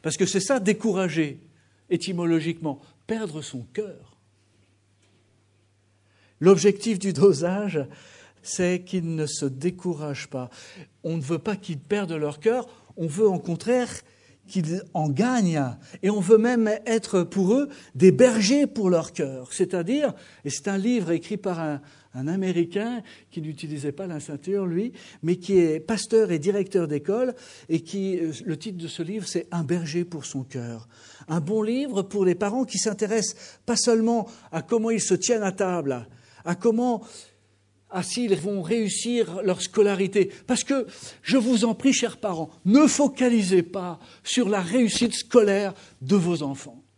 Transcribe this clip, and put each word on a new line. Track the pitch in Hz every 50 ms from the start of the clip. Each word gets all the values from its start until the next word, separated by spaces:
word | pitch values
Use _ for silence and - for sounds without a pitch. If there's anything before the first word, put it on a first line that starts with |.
Parce | - 156 -
que | - 190
c'est | 185 - 190
ça, | 190 - 269 254
décourager, | 190 202 214 214 - 226 180 190 190 175 147 165 156 143 131 - - _ _ _ _ _ _ _ _ _
étymologiquement, | 180 165 - 196 185 170 175 170 165 160 147 165 165 165 160 151 135 - - _ _ _ _
perdre | - 220 226 220 175 147 156 143
son | - - 127
cœur. | 117 - _ 208 214 196 147 - - _ _ _ _ _ _ _ _ _ _ _ _ _ _ _ _ _ _ _ _ _ _ _ _ _ _ _ _ _ _ _ _ _ _ _ _ _ _ _ _ _ _ _ _ _ _ _
L'objectif | 147 180 196 160 156 208 196 196 - 226 220
du | 180 190 196 170
dosage, | 131 185 202 160 135 170 175 185 202 208 196 165 151 135 - - - - - - - - - _ _
c'est | _ - - - 180 180 180 180 180
qu'ils | - - 185 165 165 165
ne | 156 156
se | 143 - - 147
découragent | 135 131 131 160 180 180 180 - 180 165 147 151 147 139 - - -
pas. | - 131 127 120 - - - - - 185 165 _ _ _ -
On | 165 165
ne | 165
veut | 139 135 170 160
pas | - 220 202
qu'ils | 190 - - 165 139
perdent | - - 208 208 202 165 170
leur | 156 147 147 147 151
cœur, | - 220 240 254 247 247 - - _ _ -
on | - 165
veut | 160 143 190 220
au | 208 185
contraire | 170 - - 170 - - 226 247 254 247 - - - _ _ _ _ _ _ _ _ _
qu'ils | - - 190 160 151 170 190 - - -
en | 165 156 151
gagnent. | 135 131 220 247 254 240 202 175 160 151 135 123 113 - - - - -
Et | - 190
on | 214 208
veut | 180 180 226
même | 214 220 240 247 233 220 214 214 220 -
être | 240 226 226 - - - 185 170
pour | 175 - 196 185 185 226
eux | 269 285 285 - - - - _
des | 131 175 190 151
bergers | 127 247 254 226 220 202 190 269 294 285
pour | 285 - 226 202 185
leur | 180 160 156 -
cœur. | - - 151 135 131 127 127 -
C'est-à-dire, | - - 185 175 - 175 165 175 254 294 294 233 - - - - - - -
et | 143
c'est | 135 - - 202
un | 196
livre | 196 190 240 247 233 180 160
écrit | 170 156 165 - 214
par | 202 196 196 175 165
un, | 165 151 147 139 143 - - _ _ _ -
un | 127 131 151
Américain | 175 196 190 185 175 175 170 170 - 202 214 233 247 233 - - - - _ _
qui | - 170
n'utilisait | 151 156 151 143 - 151 151 143 135 147
pas | 143 - 196
la | 180 165 147
ceinture, | - - 151 143 - 185 196 202 190
lui, | 180 165 180 220 254 - - - - - -
mais | - 160 185
qui | 180 180 190 196 185
est | 170 160 156 160
pasteur | 156 - 226 196 - - 226 226 220 185
et | 170 156
directeur | 143 196 196 202 185 190 - 190 170
d'école, | 151 151 143 147 - 196 233 254 254 240 - - - - - -
et | - 160 156
qui, | 160 - - 202 190 190 185
euh, | 180 165 160 147 - -
le | 185 156
titre | 143 - 220 190
de | 170 165
ce | 156 - - 160
livre, | 160 208 220 175
c'est | - - 175 170 -
Un | 180 170 160
berger | 131 175 180 170 147 151 175 175
pour | 175 170 151 135
son | - - 135 127
cœur. | 135 - 127 120 120 117 113 117 _ _ - - - - - -
Un | - 156 175
bon | 143 165 214 220
livre | 214 214 240 262 277 269 220 202
pour | 185 190 - 208 190
les | 185 175
parents | 175 214 202 208 262 262
qui | - - 190
s'intéressent | - 220 202 - 214 196 220 226 196 - - - - - - _ _
pas | - 240
seulement | 220 - 247 226 226 220 226 233 233 208 - - - - -
à | - 165
comment | - - 233 226 220 226
ils | 226 220
se | - - 190
tiennent | 170 185 - 240 220 208
à | 190
table, | 185 190 202 185 180 170 147 139 127 120 110 - - - _ _ - - -
à | 165 175
comment, | 180 - 233 220 226 240 254 233 208 220 - - - - - _ _ _ _ _ _ _ _ _ _ _ _
à | - 185 180
s'ils | - - 240 247 220 190
vont | 151 151 208 202 196
réussir | 160 160 226 233 220 196 - - - 233 240 240 220 165 170 190
leur | 208 190 180 180
scolarité. | - - - 220 202 202 196 180 196 185 190 208 180 190 - - -
Parce | - 247 240 -
que, | - 277 269 220 - - - - - - -
je | - - 214
vous | 269 214 247 254 208 220
en | 233 214
prie, | - - 269
chers | 262 - 240 220 -
parents, | - - 202 175 160 160 - - - _
ne | 185 214 285 311
focalisez | 262 - - 294 262 - - 254 247 240 220 196 180 190 180 170
pas | 175 180 196 180 180 165 - - - - - _
sur | - - 247 240
la | 190 208 196
réussite | 180 165 196 262 240 202 - - 233 226 -
scolaire | - - - - 240 214 202 196 202 208 196 175 - - - _ _
de | 131 131 196
vos | 202 165 175 175 - 151
enfants. | 139 139 131 - 143 - - _ _ _